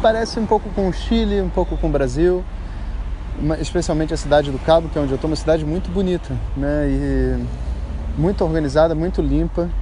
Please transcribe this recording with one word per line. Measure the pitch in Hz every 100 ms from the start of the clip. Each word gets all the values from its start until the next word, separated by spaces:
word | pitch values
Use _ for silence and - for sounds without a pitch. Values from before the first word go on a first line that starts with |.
parece | 226 220 226 -
um | 214
pouco | 214 214 -
com | 190
o |
Chile, | 165 - 226 220 202
um | 185
pouco | - 175 160
com | 165
o |
Brasil, | 147 135 127 175 180 180 - - - - - - - - -
ma-, | 147 160
especialmente | 151 180 165 156 156
a | 160
Cidade | 143 147 147
do | 131
Cabo, | - 165 165
que | 156
é |
onde | 143
eu | 131
tô, | 156
uma | 151
cidade | 156 160 151
muito | 165 190
bonita, | 175 185 175 - 123 - 135
né? | 139 147 143
E | 135 143 139 127 127 120 - - - - - - -
muito | 160 202
organizada, | 180 160 147 143 160
muito | 156 165 151
limpa | 151 143 165 - 170 -